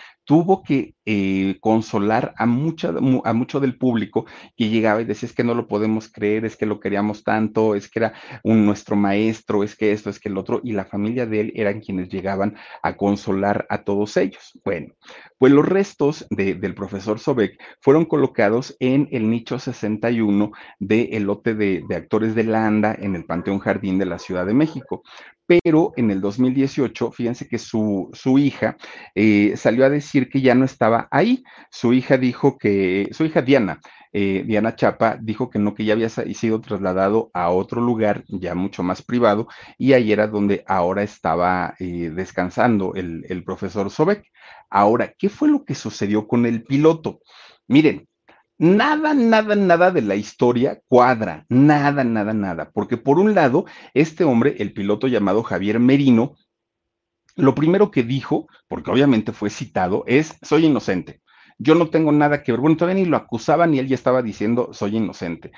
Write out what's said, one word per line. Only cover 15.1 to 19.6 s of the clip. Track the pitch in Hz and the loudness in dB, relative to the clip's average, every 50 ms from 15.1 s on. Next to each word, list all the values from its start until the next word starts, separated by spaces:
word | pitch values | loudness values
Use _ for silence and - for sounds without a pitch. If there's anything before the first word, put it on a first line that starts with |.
| - - - - _ - | -20 -20 -20 -18 _ 4
pues | 131 135 | 4 6
los | 139 143 156 | 6 6 4
restos | - 185 196 202 - - - 147 143 151 - - - | 2 0 -2 -2 -2 -4 -4 -2 -2 -2 -4 -10 -10
de, | 101 104 98 98 82 | -6 -4 -2 -4 -4
del | 90 101 92 90 | -4 -6 -8 -8
profesor | - 98 95 104 95 95 110 110 - | -8 -12 -10 -10 -10 -6 -6 -6 -4
Sobek | - 147 135 120 101 95 - _ - - - _ | -2 -4 0 0 0 -2 -4 _ -20 -20 -18 _
fueron | - 139 143 160 165 | 4 4 4 4 4
colocados | 160 160 147 139 127 - - 107 101 113 123 127 - - - | 2 0 0 0 0 0 0 0 2 2 0 -4 -6 -8 -4
en | 127 127 131 143 143 - | -2 0 2 0 0 -2
el | - 117 107 110 | -4 -4 -2 -2
nicho | 117 113 117 - 127 | -2 -2 -4 -8 -8
sesenta | 127 | -8